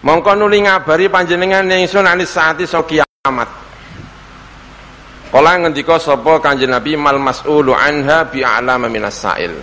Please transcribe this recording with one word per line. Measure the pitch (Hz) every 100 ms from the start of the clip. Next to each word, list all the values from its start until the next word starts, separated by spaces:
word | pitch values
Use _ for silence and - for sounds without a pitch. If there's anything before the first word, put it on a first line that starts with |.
Mongko | 131 165 185
nuli | 202 208 208 202
ngabari | 190 156 160 190
panjenengan | 190 175 175 185 190 190
ingsun | 185 180 190
anis | 190 180 170
saati | 180 160 160 175
so | 170
kiamat. | 160 156 143 _ 139 131 117 - - - - - - - - - - - - - - - - - -
Kala | 131 156 180
ngendika | 170 143 147 165
sapa | 151 139 123 160
Kanjeng | 147 139 131
Nabi, | 127 117 151
"Mal | 147 139
mas'ulu | 139 123 143 151 135
anha | 123 143 147 139 160 156
bi | 139
a'lama | 127 110 123 127 120
minas | 113 104
sa'il." | - 104 78 87 78